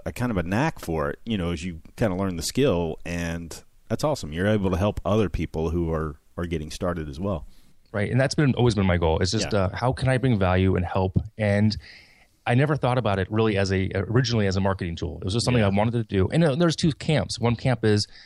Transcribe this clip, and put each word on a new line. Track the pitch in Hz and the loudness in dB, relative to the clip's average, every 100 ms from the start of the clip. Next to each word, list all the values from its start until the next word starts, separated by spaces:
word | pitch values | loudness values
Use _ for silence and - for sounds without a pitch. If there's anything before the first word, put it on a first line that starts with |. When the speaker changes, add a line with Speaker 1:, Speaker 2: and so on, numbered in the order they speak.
| 90 | -6
Speaker 1:
a | |
kind | - 123 | -4 -2
of | 95 | -2
a | |
knack | 82 104 160 - | 0 0 -2 -4
for | - 78 73 | -4 -2 -2
it, | - 117 | -6 -6
you | 104 | -4
know, | 85 | -2
as | 85 | -4
you | 90 80 - - | -8 -10 -14 -4
kinda | 113 90 | -2 0
learn | 98 85 | -4 -4
the | |
skill, | - 127 135 87 82 - 85 | -4 0 2 2 -2 -4 -6
and | 87 85 85 82 - - _ - | -4 -4 -6 -10 -14 -18 _ -8
that's | 117 | -4
awesome. | 147 139 76 | -2 -4 -6
You're | 80 101 | -2 0
able | 107 92 | 2 2
to | 90 | 2
help | 104 - 87 | 0 0 0
other | 110 90 | 0 0
people | - 78 80 82 | -2 -4 -2 -2
who | 87 82 | -2 -2
are, | 78 78 71 _ - | -2 -4 -8 _ -8
are | 87 | -6
getting | 82 78 | -6 -6
started | - 90 85 76 | -6 -4 -4 -6
as | 69 | -6
well. | 101 87 - - - - _ | -4 -4 -8 -18 -20 -20 _
Speaker 2:
Right, | 104 101 | -6 -2
and | 127 | 0
that's | 135 - | 0 2
been, | 143 110 | 2 4
always | 120 98 | 2 4
been | 95 | 2
my | 87 | 2
goal. | 82 82 | 2 2
It's | 92 | 0
just, | 110 78 | -2 0
Speaker 1:
Yeah. | 104 | 0
Speaker 2:
uh, | 92 - | 0 0
how | 127 | -2
can | - 131 | 0 0
I | 127 | 2
bring | 131 104 | 2 2
value | 92 92 95 90 | 4 4 4 2
and | 87 | 0
help? | 98 95 - - - | -2 0 0 -4 -2
And | 104 101 107 107 - - - _ _ _ 117 | 0 4 2 0 -8 -20 -20 _ _ _ 0
I | 123 | 2
never | 147 143 | 2 2
thought | 127 123 | 0 2
about | 104 95 | 2 0
it | 90 | 0
really | 110 110 98 | 2 2 2
as | 98 | 2
a, | 95 92 | 0 0
originally | 95 - 117 117 113 98 | -2 0 2 2 2 2
as | 95 | 2
a | |
marketing | 95 95 90 85 | 0 0 -4 -6
tool. | 82 80 | -6 -6
It | 92 | -4
was | |
just | 117 127 | -2 0
something | 123 | 2
Speaker 1:
Yeah. | 101 | 4
Speaker 2:
I | 98 | 2
wanted | 117 | 2
to | 117 | 0
do. | 107 101 92 | 0 0 2
And, | 160 | 4
uh, | 165 131 | 2 4
there's | 170 - | 2 2
two | 170 | 0
camps. | - - 143 87 - | 0 0 0 0 -2
One | 117 117 | 0 2
camp | 135 117 110 | 0 2 4
is | 104 - - | 2 0 -10